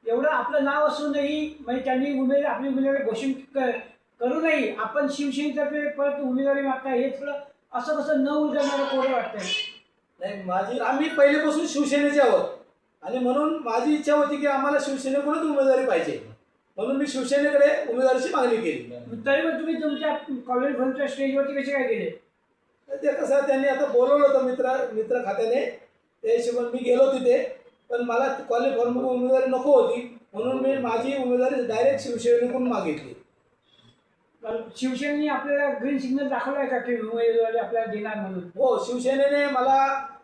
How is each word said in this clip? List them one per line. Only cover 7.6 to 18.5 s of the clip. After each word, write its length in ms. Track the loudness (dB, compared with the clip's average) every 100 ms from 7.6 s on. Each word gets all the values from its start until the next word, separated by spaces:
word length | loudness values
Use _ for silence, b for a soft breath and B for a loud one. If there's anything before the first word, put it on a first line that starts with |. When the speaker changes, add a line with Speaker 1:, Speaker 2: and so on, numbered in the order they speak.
| _
Speaker 1:
असं 240 | -8 -4 -4
कसं 280 | 0 0
न 40 | 2
उलगडणारं 560 | 0 0 0 0 0
कोडं 280 | -2 0 0
वाटतंय? 280 | 0 -4 -8 -4 -4 -6 -12 _ _ _ _
Speaker 2:
नाही, 240 | -10 -8
माझी, 340 | -4 -2 -2 -2
आम्ही 300 | 0 0 0
पहिलेपासून 580 | 4 6 6 2 0 -2
शिवसेनेचे 540 | -2 0 2 2 4
आहोत 280 | 4 4 2 -8 -20 _ _ _
आणि 160 | -8 -2
म्हणून 380 | 0 2 0 -2
माझी 300 | -2 -2 2
इच्छा 200 | 0 2
होती 220 | 2 2 0
की 100 | 0
आम्हाला 320 | 0 2 0
शिवसेनेकडूनच 640 | 0 -4 -2 -2 0 0
उमेदवारी 440 | 0 2 4 4 2
पाहिजे, 400 | 0 -2 -6 -10 -20 _ _ _ -8
म्हणून 200 | -4 -2
मी 100 | -2
शिवसेनेकडे 760 | -4 0 2 4 6 4 4 -2
उमेदवारीची 400 | 2 4 2 0
मागणी 280 | 0 2